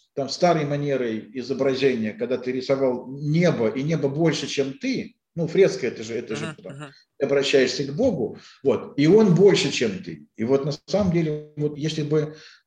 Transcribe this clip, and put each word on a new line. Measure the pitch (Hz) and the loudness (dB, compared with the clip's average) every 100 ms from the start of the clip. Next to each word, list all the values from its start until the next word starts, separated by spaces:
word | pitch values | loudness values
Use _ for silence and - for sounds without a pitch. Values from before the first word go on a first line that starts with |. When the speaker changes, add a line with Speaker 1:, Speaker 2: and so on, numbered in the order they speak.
| _ | _
Speaker 1:
там, | - 131 | -8 -6
старой | - 175 160 143 | 0 2 2 0
манерой | 143 143 131 120 110 - | -4 -2 -2 -2 -4 -8
изображения, | 131 120 123 135 131 135 120 110 | -10 -6 -2 0 2 2 2 -2
когда | 104 120 127 | -4 -4 -4
ты | 127 | -4
рисовал | 127 127 135 135 123 123 | -6 -2 0 0 -2 -6
небо, | 139 147 156 175 120 110 | -8 -2 2 2 2 0
и | 123 | -2
небо | 143 160 139 | -2 -2 -2
больше, | 139 165 143 127 | 0 0 0 -4
чем | - 135 131 | -4 -4 -4
ты, | 262 226 - _ _ - | -6 -6 -6 _ _ -6
ну, | 160 | -2
фреска | 185 185 - 120 | 4 4 2 -6
это | 113 | -6
же, | 110 | -8
это | 117 - 110 | -8 -6 -8
же | 160 | -8
Speaker 2:
Мгм, | 151 | -12
Speaker 1:
там, | - | -16
Speaker 2:
мгм. | 135 147 - _ - | -16 -16 -20 _ -6
Speaker 1:
ты | 135 | 0
обращаешься | 139 135 143 123 - | 0 2 4 2 0
к | 135 143 | -4 0
Богу, | 262 170 110 - - - | 0 0 -4 -8 -20 -4
вот, | 135 - - - | 0 0 -2 0
и | 147 | 6
он | 208 214 | 8 8
больше, | 160 196 170 143 | 8 6 6 2
чем | - 117 92 | 0 -2 -4
ты. | 87 80 - - | -10 -16 -16 -6
И | |
вот | 113 135 147 | 0 0 0
на | 139 - | -8 -4
самом | 190 196 | 0 2
деле, | 170 160 151 151 - | 2 0 -4 -8 -6
вот | 147 147 | -6 -4
если | 156 160 | -6 -4
бы | 143 151 151 - - - | -2 0 -2 -8 -20 -18